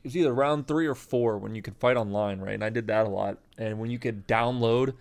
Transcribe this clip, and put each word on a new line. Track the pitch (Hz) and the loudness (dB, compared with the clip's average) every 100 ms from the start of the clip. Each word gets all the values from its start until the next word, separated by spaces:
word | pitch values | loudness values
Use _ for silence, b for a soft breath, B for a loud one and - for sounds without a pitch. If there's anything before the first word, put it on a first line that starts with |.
was | 139 156 | -6 2
either | 156 | 2
round | 123 139 151 135 | 4 2 0 0
three | 156 160 | 0 0
or | 127 | -4
four | - 123 117 104 | -2 2 2 0
when | 104 110 | -6 -8
you | |
could | 104 98 | -10 0
fight | 123 123 | 2 2
online, | 104 101 104 98 | 0 0 -2 -2
right? | 95 104 | -6 -4
And | |
I | 107 | -2
did | 117 107 | -2 0
that | 107 110 | 2 2
a | |
lot. | 98 101 98 _ - | 0 -2 -4 _ -8
And | 110 107 | -6 -6
when | 113 | -6
you | 120 | -4
could | 123 107 - | -4 -6 0
download | 113 120 127 113 120 135 - | 2 2 2 2 4 2 -2